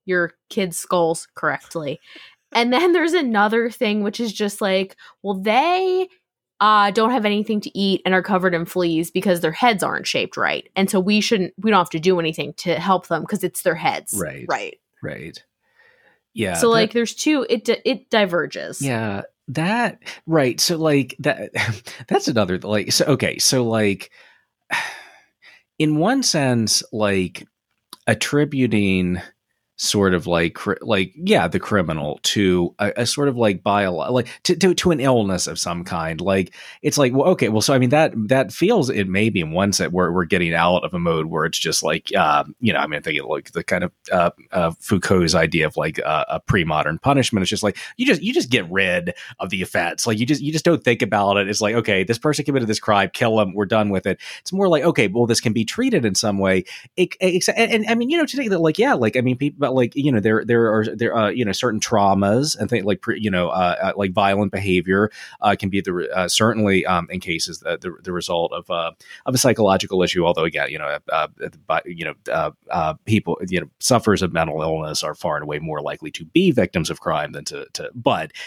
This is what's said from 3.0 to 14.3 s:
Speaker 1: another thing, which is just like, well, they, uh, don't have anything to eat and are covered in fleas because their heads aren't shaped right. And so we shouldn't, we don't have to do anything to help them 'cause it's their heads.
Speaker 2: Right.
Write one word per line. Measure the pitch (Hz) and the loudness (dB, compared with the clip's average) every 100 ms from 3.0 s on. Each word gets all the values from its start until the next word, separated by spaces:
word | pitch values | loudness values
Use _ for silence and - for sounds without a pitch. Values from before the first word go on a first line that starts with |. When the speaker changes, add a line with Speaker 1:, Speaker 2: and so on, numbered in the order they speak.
| 320 | 2
Speaker 1:
another | 349 262 208 214 226 233 | 0 0 2 2 2 -2
thing, | - 208 208 | -2 -2 0
which | 202 208 | -2 -4
is | 233 | -6
just | 196 208 208 | -4 -4 -2
like, | 202 190 190 - - _ | 0 0 -2 -10 -20 _
well, | 202 190 | -6 -4
they, | 208 233 330 359 381 370 370 _ _ _ _ _ | 0 2 2 2 0 0 -2 _ _ _ _ _
uh, | 214 214 202 | 4 6 4
don't | 202 226 | 2 2
have | 247 | 2
anything | 208 208 214 214 | 0 0 -2 -4
to | - 190 | -4 -2
eat | 196 185 | 0 0
and | 185 | 2
are | 185 | 0
covered | 180 185 185 | 2 0 2
in | 170 | 0
fleas | 170 185 175 160 170 | -2 -2 0 0 -2
because | 190 196 175 | -2 0 0
their | 165 | 0
heads | 165 247 202 | 2 2 2
aren't | 151 - - | -2 -4 -4
shaped | 131 92 - | -4 -4 -2
right. | 82 73 - | -2 -2 -6
And | - 190 | -2 0
so | 196 | 0
we | 185 214 | 2 0
shouldn't, | - 214 180 - | 2 0 -2 -2
we | 220 | 2
don't | 196 | 2
have | 170 | 0
to | 165 | 0
do | 180 180 | 0 0
anything | 160 156 147 - | -2 -4 -8 -8
to | 180 165 | -4 -2
help | 185 185 - | 0 0 0
them | 160 | -6
'cause | 160 208 | -4 -4
it's | 180 - | -4 -2
their | 180 | -2
heads. | 160 160 78 - 202 | 0 -2 -4 -6 -6
Speaker 2:
Right. | 165 | -6